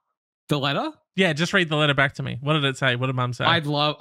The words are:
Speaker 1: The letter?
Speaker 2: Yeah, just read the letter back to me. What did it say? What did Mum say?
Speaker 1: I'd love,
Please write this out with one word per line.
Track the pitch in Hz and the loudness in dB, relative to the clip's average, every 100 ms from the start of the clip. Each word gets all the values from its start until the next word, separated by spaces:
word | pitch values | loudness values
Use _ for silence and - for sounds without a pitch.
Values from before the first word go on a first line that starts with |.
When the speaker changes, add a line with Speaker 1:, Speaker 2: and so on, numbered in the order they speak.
| _ _ _ _ - | _ _ _ _ -4
Speaker 1:
The | 151 | -2
letter? | 139 151 294 302 _ - | 0 -2 -4 -8 _ 0
Speaker 2:
Yeah, | 190 | 0
just | 147 170 | 2 0
read | 202 170 | 0 0
the | 151 | 2
letter | 151 | 2
back | 139 139 - | 2 0 -2
to | |
me. | 131 120 | -8 -6
What | 139 | 0
did | 156 139 | 0 0
it | 131 | 0
say? | 135 120 | 0 0
What | 131 | -2
did | 127 | -2
Mum | 123 | -2
say? | 123 - | 0 2
Speaker 1:
I'd | 170 147 | 2 0
love, | 147 151 143 | 0 0 0